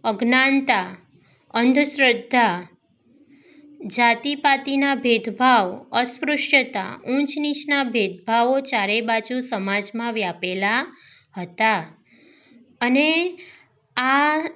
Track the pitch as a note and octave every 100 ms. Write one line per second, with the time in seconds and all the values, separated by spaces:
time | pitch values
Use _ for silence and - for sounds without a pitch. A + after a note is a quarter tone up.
0 | A#3 G3+ A#3 B3+ C4+ C#4 C4+ G#3+ F3+ F#3
1 | _ _ _ _ _ A3+ A#3+ C4 C#4+ C#4+
2 | C4 A#3+ - B3+ A3+ F3 F3 _ _ _
3 | _ _ _ - _ - - - G3+ A#3
4 | A#3+ A#3 C#4+ C#4+ D4 C4+ C4+ C#4 C#4 C#4
5 | B3+ A3+ A3+ G3+ B3+ A#3+ F#3 F#3 - A#3
6 | B3 - C#4+ D4 - C#4 C4 G#3 F#3+ B3
7 | - C4 C#4+ D4+ D4 D4 D4 C#4+ C4 A3
8 | G3 F#3 - A3+ A#3+ C4+ C4+ A#3+ G3 G#3+
9 | A3+ A3+ A3 B3+ B3 G#3+ G3 G3+ G3+ A3+
10 | A#3 A3+ F#3+ F3 F#3 F#3 G3 A#3 D#4+ -
11 | - - _ - F3 F3 A3 G3+ D#3+ -
12 | _ _ _ _ _ - _ _ B3 C4
13 | D4+ D#4+ F4 F4+ - - _ _ _ -
14 | B3+ C#4 D4 D#4 E4